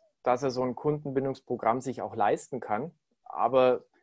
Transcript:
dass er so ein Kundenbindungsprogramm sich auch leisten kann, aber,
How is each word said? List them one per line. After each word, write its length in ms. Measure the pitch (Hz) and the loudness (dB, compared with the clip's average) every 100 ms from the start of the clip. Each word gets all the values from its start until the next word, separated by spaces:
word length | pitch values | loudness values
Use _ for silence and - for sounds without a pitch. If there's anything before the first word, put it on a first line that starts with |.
| _ _ | _ _
dass 200 | - 127 | -2 0
er 80 | 139 | 0
so 120 | 123 | -2
ein 120 | 127 | -4
Kundenbindungsprogramm 1080 | 120 151 147 147 135 135 131 _ 123 - 120 | -2 -2 -2 -2 -2 -2 -6 _ -2 0 0
sich 220 | 131 120 | -2 -6
auch 140 | 92 117 | -6 0
leisten 440 | 104 160 - 127 | 2 2 -2 -10
kann, 300 | - 107 160 - _ _ | -4 -4 -4 -12 _ _
aber, 600 | - - 113 131 127 123 - _ | -14 -2 2 4 6 4 -2 _